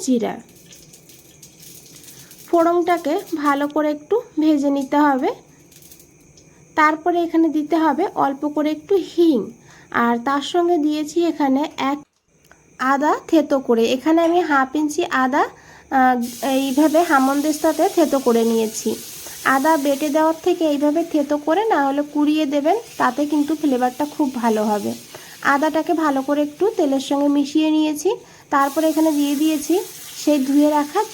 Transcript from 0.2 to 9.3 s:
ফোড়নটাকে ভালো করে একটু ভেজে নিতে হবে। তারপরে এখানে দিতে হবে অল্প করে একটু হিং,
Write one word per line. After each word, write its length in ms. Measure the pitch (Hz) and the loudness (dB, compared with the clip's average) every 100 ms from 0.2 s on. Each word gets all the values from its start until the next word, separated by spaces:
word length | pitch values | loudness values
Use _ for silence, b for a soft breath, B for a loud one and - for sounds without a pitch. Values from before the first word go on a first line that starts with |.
| 202 - - - - - - - - - - - - - - - - B B B B B | -2 -8 -14 -20 -20 -20 -20 -20 -20 -20 -20 -20 -20 -20 -20 -20 -20 B B B B B
ফোড়নটাকে 720 | - 339 330 349 339 339 277 403 - 320 | -2 2 2 2 0 -2 -2 -4 -4 -4
ভালো 280 | 294 277 285 | -2 0 -2
করে 200 | 302 302 | -2 -2
একটু 260 | 294 - 453 480 - | -4 -2 -4 -2 0
ভেজে 320 | 311 294 285 | 2 2 2
নিতে 280 | 277 277 285 | -2 0 2
হবে। 320 | 294 269 330 523 - _ _ - - - - _ - - b b - - | 2 2 -2 -4 -12 _ _ -20 -20 -20 -20 _ -20 -20 b b -8 2
তারপরে 420 | 302 311 349 349 | 2 2 -2 0
এখানে 240 | 339 330 330 | 0 2 2
দিতে 280 | 302 294 330 | 0 0 0
হবে 280 | 311 277 381 - | 2 0 -2 0
অল্প 260 | 277 269 294 | -2 -2 -4
করে 200 | 294 302 | -2 -2
একটু 240 | 302 - 392 - | -4 -2 -2 0
হিং, 320 | - 339 | 2 2